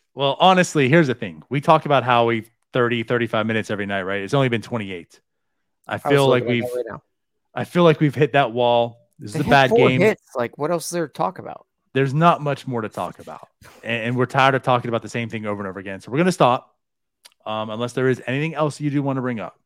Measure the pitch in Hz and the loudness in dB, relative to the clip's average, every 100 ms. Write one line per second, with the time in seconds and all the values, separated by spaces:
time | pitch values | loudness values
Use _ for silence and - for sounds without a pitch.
0 | _ - 139 131 180 185 170 156 127 165 | _ -4 -2 4 6 6 4 2 4 4
1 | 147 117 104 78 - 139 143 156 151 139 | 4 0 -6 -12 -6 -4 2 2 4 0
2 | 123 120 117 117 110 _ _ 135 120 120 | 2 2 2 0 -6 _ _ -2 0 -2
3 | 113 123 117 113 110 110 101 104 101 98 | -2 -2 0 -2 -2 -2 -4 -6 -4 -4
4 | 92 98 98 143 131 117 - 120 98 92 | -4 -6 -2 0 0 -2 -6 -10 -8 -12
5 | 82 _ _ _ _ _ _ _ - 110 | -14 _ _ _ _ _ _ _ -10 -8
6 | 143 143 135 127 120 120 120 123 113 120 | 0 2 4 2 0 -4 -4 -6 -8 -12
7 | _ _ _ _ _ - 107 175 170 151 | _ _ _ _ _ -10 -6 2 4 4
8 | 151 120 147 143 127 120 120 120 117 113 | 2 2 0 2 0 0 2 2 2 -4
9 | _ _ 104 151 202 139 135 226 - 131 | _ _ -10 -6 2 4 6 6 4 4
10 | 208 196 _ 123 120 - 147 170 - 175 | 2 2 _ -6 -6 -4 -4 -4 -4 -6
11 | 151 - 185 180 107 - _ _ _ 131 | -6 -2 -4 -4 -16 -16 _ _ _ -2
12 | 135 147 170 143 147 135 131 120 104 - | 0 4 4 4 -2 -6 -6 -6 -6 -6
13 | 87 - - 71 - _ - - - 117 | -8 -10 -18 -18 -20 _ -20 -18 -8 -6
14 | 113 123 127 135 135 131 - 123 120 113 | -4 -2 -2 2 2 2 0 0 0 -6
15 | 104 120 113 113 107 101 101 95 95 95 | -4 -8 -8 -8 -8 -8 -8 -12 -12 -14
16 | - 131 180 175 135 131 - _ _ _ | -8 -2 0 2 2 2 -4 _ _ _
17 | _ _ - _ - 107 110 110 120 131 | _ _ -20 _ -10 -8 -6 -6 -6 -2
18 | 131 123 - 131 160 147 156 - 147 143 | 0 0 -4 -4 -4 -2 -4 -2 -4 -2
19 | 139 135 127 117 90 _ | -2 -4 -4 -6 -10 _